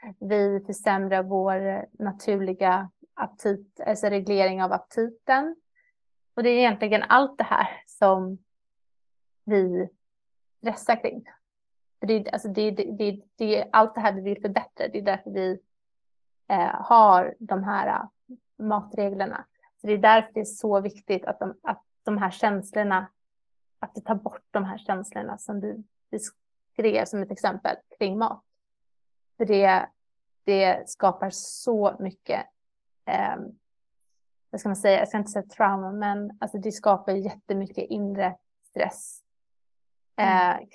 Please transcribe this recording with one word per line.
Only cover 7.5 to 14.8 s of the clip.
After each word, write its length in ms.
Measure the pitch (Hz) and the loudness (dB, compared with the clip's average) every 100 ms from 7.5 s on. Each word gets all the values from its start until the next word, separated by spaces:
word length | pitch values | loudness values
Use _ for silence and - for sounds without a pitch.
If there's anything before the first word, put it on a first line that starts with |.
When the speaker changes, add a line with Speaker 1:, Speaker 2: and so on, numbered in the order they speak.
| - - - - | 0 0 -4 -20
Speaker 1:
som 520 | - 202 190 185 190 _ _ _ _ _ _ _ _ _ _ - | 2 4 4 0 -8 _ _ _ _ _ _ _ _ _ _ 0
vi 440 | 202 185 180 190 - _ _ _ _ _ _ | 2 2 0 -4 -10 _ _ _ _ _ _
stressar 440 | 226 - - 233 | -8 -4 0 0
kring. 220 | - - - - _ _ _ _ _ _ | -2 -8 -14 -20 _ _ _ _ _ _
För 80 | 208 | -2
det 60 | |
är, 200 | 220 208 | 0 -2
alltså 140 | 208 214 | -8 -6
det, 240 | 196 214 | -4 -2
det, 120 | 202 190 208 | -2 -6 -4
det, 240 | 208 202 - - | -4 -4 -12 -6
det 220 | 220 208 | -2 0
är 80 | 208 | 4
allt 240 | 226 220 226 | 4 4 2
det 60 | |
här 120 | 214 | -2
vi 80 | 190 | 0
vill 200 | 190 202 | -4 -4
förbättra. 460 | 208 196 - - | -4 -4 -6 -6